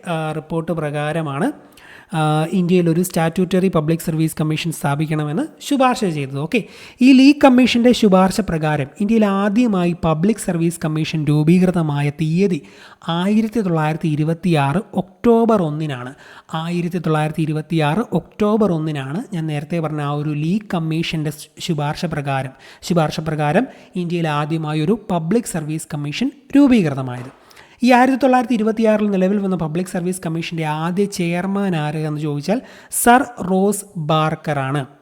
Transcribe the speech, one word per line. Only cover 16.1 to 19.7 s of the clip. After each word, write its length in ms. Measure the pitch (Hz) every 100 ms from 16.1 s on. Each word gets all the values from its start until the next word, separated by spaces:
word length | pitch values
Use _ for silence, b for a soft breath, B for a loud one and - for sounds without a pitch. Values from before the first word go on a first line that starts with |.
| 143 B B - 160
ആയിരത്തി 360 | 165 175 170 180 160
തൊള്ളായിരത്തി 380 | 156 151 156 156
ഇരുപത്തിയാറ് 560 | 151 156 165 147 160 - 170
ഒക്ടോബർ 520 | - - 208 214 208 165
ഒന്നിനാണ് 440 | 156 147 135 160 269 170
ഞാൻ 100 | 160
നേരത്തെ 280 | 147 151